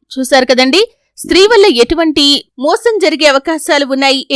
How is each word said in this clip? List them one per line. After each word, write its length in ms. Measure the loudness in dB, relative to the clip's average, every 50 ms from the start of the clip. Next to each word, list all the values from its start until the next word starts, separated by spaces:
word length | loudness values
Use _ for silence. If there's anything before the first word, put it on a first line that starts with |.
| _ _ -10
చూశారు 320 | -8 -4 0 0 0 2 2
కదండి, 320 | 0 0 0 2 2 0 0 -2 _ _ _ _ _ -14
స్త్రీ 200 | -6 -2 2 2 4 4
వల్ల 140 | 4 4 4 4 2 2 0
ఎటువంటి 420 | 0 0 0 0 0 0 0 0 0 0 -2 -4 -10 _ -6 -4
మోసం 280 | -2 -2 -2 -2 -2 -2 0 0
జరిగే 240 | -2 0 0 0 0 0
అవకాశాలు 520 | 0 -2 -4 -6 -6 -4 -2 -2 -2 -2 -2 -2
ఉన్నాయి, 260 | -2 0 0 -2 -2 -4 -4 -4